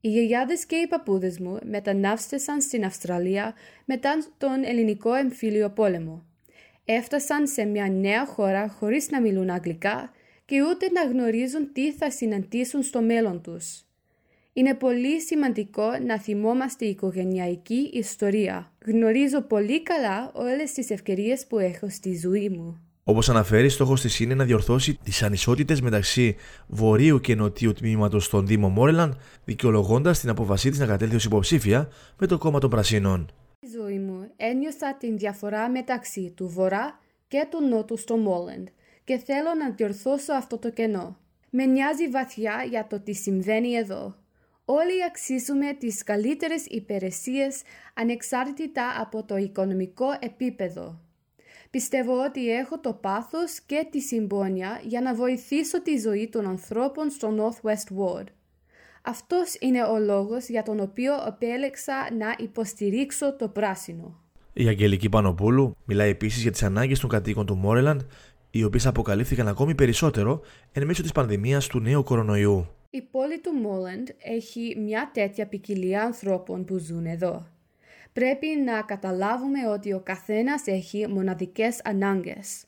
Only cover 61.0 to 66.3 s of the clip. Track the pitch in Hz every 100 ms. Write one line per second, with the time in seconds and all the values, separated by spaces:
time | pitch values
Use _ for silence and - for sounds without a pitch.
61 | 254 285 220 202 233 240 277 269 - 269
62 | - 233 214 233 226 - 214 - 202 214
63 | 277 - 285 277 214 196 208 190 - 165
64 | 165 - _ - _ - 117 101 104 98
65 | 104 107 101 87 104 127 131 - - 101
66 | 104 98 110